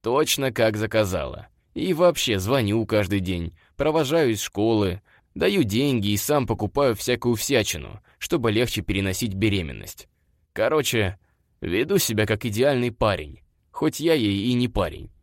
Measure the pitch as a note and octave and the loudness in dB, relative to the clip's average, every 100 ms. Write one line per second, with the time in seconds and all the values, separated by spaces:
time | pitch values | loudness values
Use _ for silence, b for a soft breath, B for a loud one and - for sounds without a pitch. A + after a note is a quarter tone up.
0 | - C3 D3+ - C3+ A2+ A2+ G#2+ G#2+ A2 | 0 0 0 0 -2 2 2 2 0 0
1 | G#2 F2+ C2+ - - _ _ - F3 D#3+ | 0 0 -6 -10 -18 _ _ -6 -2 4
2 | F3+ E3 - G#2 F#2 C3+ G#2 G#2+ G#2+ A2 | 4 4 0 0 2 0 2 0 2 0
3 | G2 G2+ F#2 F2+ E2 b b _ C#3 D#3 | 2 0 -2 -4 -6 b b _ 0 0
4 | C#3 D#3+ C#3+ G#2+ - - A2 A2 G2+ F2 | 2 2 2 0 -4 0 2 4 2 -2
5 | b b b - A3+ G3+ B2+ G#2 C#3+ B2 | b b b -2 0 2 2 2 2 2
6 | G2+ G#2 - D3 A#2+ A2 G#2 - C#3+ G#2+ | 0 0 2 0 0 -2 -2 2 2 0
7 | - A#2+ B2 A2+ - C3+ G#2+ - C2 - | -2 -2 0 0 0 0 0 -4 -10 -16
8 | b b - E3+ A#2 G#2+ A#2+ - G2 G2 | b b -4 0 2 2 0 -2 -2 -2
9 | G2 F#2 A#2+ F#2+ G#2+ G2+ D#2+ A1+ - - | -2 -2 -4 0 0 0 -4 -10 -16 -18
10 | - _ _ _ _ - A2+ D3+ C#3 A#2 | -20 _ _ _ _ -2 0 2 0 0
11 | G2 G2 _ _ _ _ - F2+ D3 G3 | 0 -4 _ _ _ _ -2 -2 2 0
12 | - G#2+ G#2+ G#2+ B2 G#2 C3+ C3+ B2 A2+ | 0 0 0 0 -2 0 2 2 -2 0
13 | A2+ F#2 D2+ C2+ _ _ _ - D#3 - | 0 0 -6 -16 _ _ _ -4 -4 -2
14 | D#3 D#3+ G#2+ G2 G#2+ B2 B2 G#2+ F2 C2+ | 0 2 2 0 0 0 0 0 -4 -6
15 | - _ | -16 _